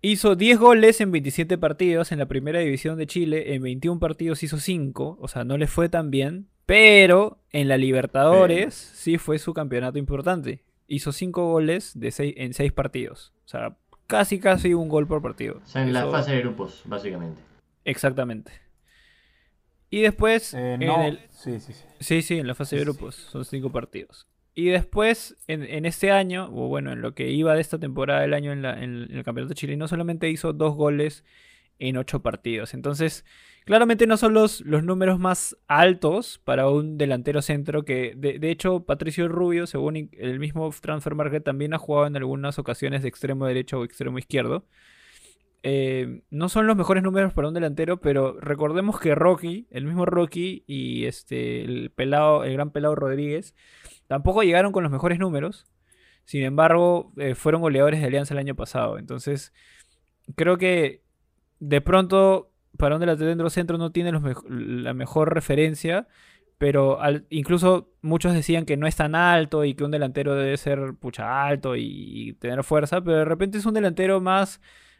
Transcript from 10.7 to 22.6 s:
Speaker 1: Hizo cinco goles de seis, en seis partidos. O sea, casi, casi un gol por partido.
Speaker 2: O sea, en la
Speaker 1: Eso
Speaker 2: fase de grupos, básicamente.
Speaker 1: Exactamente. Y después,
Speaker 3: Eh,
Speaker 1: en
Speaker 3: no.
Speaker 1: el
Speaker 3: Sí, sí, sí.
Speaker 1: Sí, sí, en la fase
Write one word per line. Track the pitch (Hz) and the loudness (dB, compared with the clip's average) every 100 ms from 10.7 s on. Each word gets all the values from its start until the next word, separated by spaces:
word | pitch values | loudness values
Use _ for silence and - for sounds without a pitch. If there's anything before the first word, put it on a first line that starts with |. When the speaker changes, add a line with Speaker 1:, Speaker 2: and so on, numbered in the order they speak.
| _ _ | _ _
Speaker 1:
Hizo | 143 - | -6 -6
cinco | 143 185 175 170 | -6 -6 -2 0
goles | 165 156 170 - - | 2 2 -2 -4 -10
de | 117 | -10
seis, | - 143 - | -4 -6 -6
en | 131 | -10
seis | 127 139 | -2 -2
partidos. | - 135 131 123 - - _ | -2 -4 -6 -10 -12 -20 _
O | _ | _
sea, | 123 113 - _ _ _ | -10 -10 -12 _ _ _
casi, | 214 196 202 | 0 0 2
casi | 190 185 180 | 2 2 2
un | 170 160 | 0 2
gol | 151 147 | 0 0
por | 156 | -2
partido. | 123 113 113 92 | -6 -8 -10 -10
Speaker 2:
O | - | -10
sea, | 135 | -4
en | 131 | -2
la | 127 | 0
Speaker 1:
Eso | 139 | 0
Speaker 2:
fase | 143 139 | -2 0
de | 135 | -2
grupos, | 123 107 95 - - | -2 -6 -10 -12 -12
básicamente. | 101 104 90 82 78 _ _ _ _ | -10 -8 -8 -10 -12 _ _ _ _
Speaker 1:
Exactamente. | - 135 139 135 123 110 - - _ _ _ _ _ _ _ _ _ _ _ _ _ | -8 -2 -2 -2 -6 -8 -14 -20 _ _ _ _ _ _ _ _ _ _ _ _ _
Y | 208 | 2
después, | 214 208 214 226 226 | 2 4 2 2 0
Speaker 3:
Eh, | 131 123 | -6 -4
Speaker 1:
en | 123 | -2
Speaker 3:
no. | 165 160 | 0 2
Speaker 1:
el | 151 147 - | 0 -2 -12
Speaker 3:
Sí, | _ - 113 | _ -10 -10
sí, | - | -10
sí. | - - _ | -20 -20 _
Speaker 1:
Sí, | - 160 | -2 -2
sí, | 160 170 | 0 -4
en | 131 | -4
la | |
fase | 127 | -6